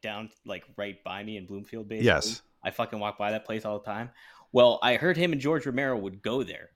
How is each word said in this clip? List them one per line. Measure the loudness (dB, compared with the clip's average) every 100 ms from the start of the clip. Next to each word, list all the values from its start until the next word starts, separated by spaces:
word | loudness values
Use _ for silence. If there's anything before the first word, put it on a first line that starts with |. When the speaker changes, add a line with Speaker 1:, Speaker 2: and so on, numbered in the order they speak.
Speaker 1:
down, | -8 -8 -10 _
like, | -12 -12 -12 -10
right | -8 -8
by | -10 -10
me | -8 -10
in | -10
Bloomfield, | -12 -10 -12 -8
basically? | 2 4
Speaker 2:
Yes. | 4 2 -8 _ _
Speaker 1:
I | -10
fucking | -4 -6 -4
walk | -6 -2
by | -2
that | -2
place | -4 -6
all | -4 -6
the |
time. | -6 -8 -8 -14 -20 -20 _
Well, | 8 8 8
I | 4 4
heard | 2 2
him | 2
and | 2
George | 2 0 0
Romero | -2 0 -2
would | -4 -6
go | -4 -2
there. | -4 -8 -16